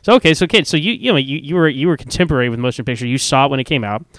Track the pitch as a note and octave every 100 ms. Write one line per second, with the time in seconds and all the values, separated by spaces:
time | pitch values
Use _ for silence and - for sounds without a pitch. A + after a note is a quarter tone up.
0 | - B3 D#3+ D#3 F3+ A3 - D#3+ D3+ A#3
1 | A#3+ D#3+ C3+ C#3+ C#3+ F3 D#3+ C3 E3 D#3
2 | B2 - F3+ C#3 B2 A#2 B2 A#2+ A2+ A2+
3 | A#2+ C3 - C3+ C#3 C3+ B2+ D3 G#2 G#2+
4 | -